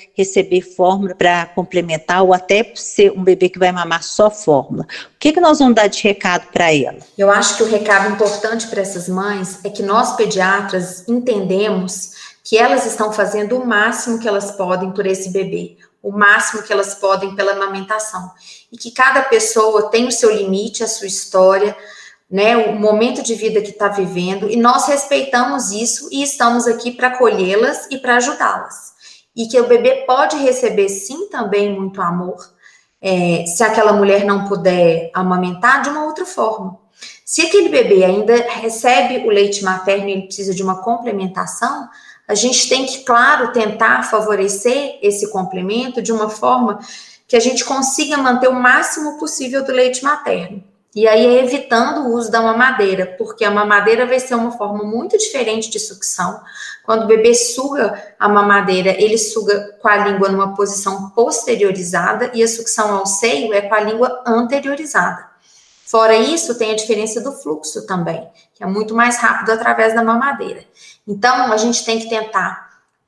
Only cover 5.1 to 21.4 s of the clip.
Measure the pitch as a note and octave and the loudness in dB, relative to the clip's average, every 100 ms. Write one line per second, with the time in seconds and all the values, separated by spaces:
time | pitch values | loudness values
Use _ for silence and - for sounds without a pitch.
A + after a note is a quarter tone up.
5.1 | - D4 D#4+ E4 D4 B3+ A3 G#3 - G#3 | -2 0 4 6 6 6 6 2 2 0
6.1 | G3+ F#3+ F3 - F3 E3+ D3+ - - - | 0 0 -2 -2 0 2 2 0 -8 -10
7.1 | - G3 G3+ G3+ - A3 G#3 G#3 G3 G3+ | 0 4 4 2 0 2 2 2 2 2
8.1 | G#3 G3+ - A3 A3+ - G3+ F#3+ F3 F3 | 0 0 0 -4 -4 -6 -6 -6 -6 -6
9.1 | F#3 G3+ G3 F#3 - G3 - G3 A3 A#3 | -4 -4 -4 -8 -10 -10 -6 0 0 0
10.1 | - G#3 F#3 F#3 G3+ G3+ F#3 F3 - - | 0 0 0 0 0 -2 -4 -6 -8 -4
11.1 | B3 B3 G#3 F#3+ F#3+ G#3+ F#3 F#3 - - | -2 0 -2 0 0 0 -2 -4 -8 -12
12.1 | - - - - G#3+ B3+ C4 A3+ A3 G#3+ | -16 -20 -20 0 2 4 2 -2 -2 -2
13.1 | G#3 F#3+ G#3 G#3 B3+ B3 G#3 A3+ A#3 B3 | -2 -2 -2 -2 -2 0 0 0 -2 -4
14.1 | A3+ A3+ G3+ G3 - F3+ F#3 F#3+ G3 F#3+ | -4 -2 -2 -4 -4 -2 -2 -4 -4 -2
15.1 | F#3+ F#3 F#3+ F3 E3+ F3 - _ _ - | -4 -4 -4 -4 -6 -10 -16 _ _ -8
16.1 | G#3 G3+ G#3+ - G#3+ G3+ G3 G3 - G3 | 2 4 4 2 -6 -4 -2 -2 -2 0
17.1 | F#3+ G3 G3 G3 G3 G3 G3 G3 G#3+ G#3+ | 0 -2 -2 -2 -2 -4 -6 -6 -6 -6
18.1 | F#3 F3+ - - - _ A#3+ A#3 - C4 | -10 -14 -18 -20 -20 _ -18 -8 0 2
19.1 | C4+ C4 A3 - A3+ A3 G#3+ G#3 A3+ B3 | 2 4 2 2 2 2 2 2 0 0
20.1 | - A3+ G#3+ G3 F#3+ A#3 - A3+ - G3 | 2 2 2 0 -2 -2 -6 -6 -6 -8
21.1 | - - F#3+ | -8 -2 4